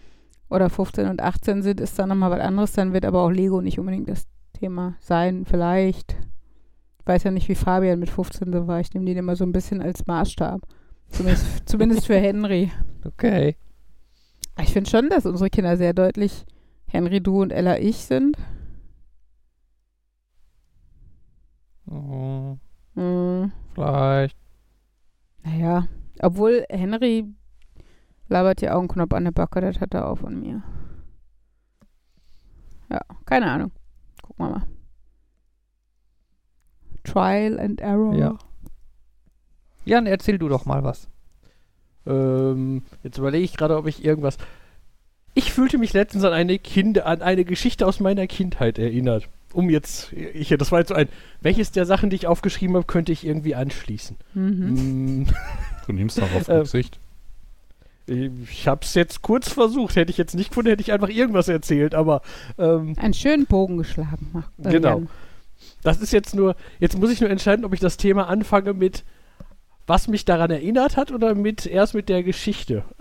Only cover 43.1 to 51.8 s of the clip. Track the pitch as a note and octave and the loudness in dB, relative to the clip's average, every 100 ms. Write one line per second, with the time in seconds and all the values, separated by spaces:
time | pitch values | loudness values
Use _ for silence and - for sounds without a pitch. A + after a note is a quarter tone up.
43.1 | - C3+ D#3 F#3 - D#3 D#3 D#3 - D#3 | -4 -2 0 -2 0 0 0 -2 -2 0
44.1 | D#3 C#3 - - - - - - _ _ | 0 0 -4 -12 -18 -20 -20 -20 _ _
45.1 | _ - - - - C4 C4+ A3+ G3 G#3+ | _ -4 -2 0 2 2 2 2 2 2
46.1 | G3+ F#3+ E3 F3 - - F#3+ G3+ G3+ - | 2 2 4 2 0 0 2 4 2 2
47.1 | E3+ F3 F#3 F3 F3+ B3 - F#3+ - G3 | 0 2 2 0 0 0 2 0 2 0
48.1 | G3+ F#3+ - F#3 - A#2 A2+ A2+ A#2+ B2+ | 0 -2 -2 -2 0 0 0 -2 0 0
49.1 | A2 - - - - F3+ D3+ - - - | 0 -2 -14 -6 0 2 2 0 -10 -10
50.1 | - D#3+ D#3 D3 D3 C#3+ E3+ E3+ F3 C#3+ | -12 -10 -8 0 2 4 4 4 2 2
51.1 | - - - D#3+ G3+ G#3 F#3+ | 0 -18 -2 2 4 4 0